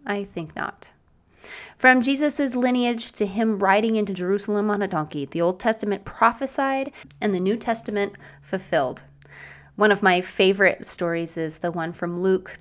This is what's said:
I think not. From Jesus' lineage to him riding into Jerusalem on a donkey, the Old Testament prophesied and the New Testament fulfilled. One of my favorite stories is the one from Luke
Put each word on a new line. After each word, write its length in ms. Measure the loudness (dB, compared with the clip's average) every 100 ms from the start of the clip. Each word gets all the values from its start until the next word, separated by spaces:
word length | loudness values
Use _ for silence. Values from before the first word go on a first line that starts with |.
| -6
I 180 | -6
think 320 | -6 -10 -10 -8
not. 380 | -8 -10 -20 _ _ _ _ _ -20 -20 -20 2
From 240 | 6 6
Jesus' 540 | 4 2 0 0 -2 0
lineage 560 | 0 2 0 -2 -6
to 140 | -4 -4
him 340 | 0 0 2
riding 380 | 4 4 4 0
into 160 | 0
Jerusalem 580 | -2 -2 -2 0 -2 0
on 100 | 0
a 60 | -2
donkey, 380 | -2 -4 -6 -6
the 160 | -2
Old 180 | 0 0
Testament 460 | -2 -2 -2 -4 -6
prophesied 880 | 0 0 2 -4 -2 -2 -2 -4 -10 -20 -6
and 140 | -2
the 80 | 0
New 160 | 0 -2
Testament 580 | -2 -6 -4 -4 -4 -6 -20 -20
fulfilled. 600 | -10 -10 -2 -2 0 -4 -16 -20 -20 -20 -20 -20 -18 2
One 160 | 2
of 100 | 4
my 200 | 4 2
favorite 640 | 0 2 4 6 4 2 -4
stories 500 | -6 -4 -2 -4 -6
is 220 | -6 -4
the 120 | -6
one 220 | -4 -6
from 260 | -6 -6 -2
Luke 380 | 2 0 -2 -6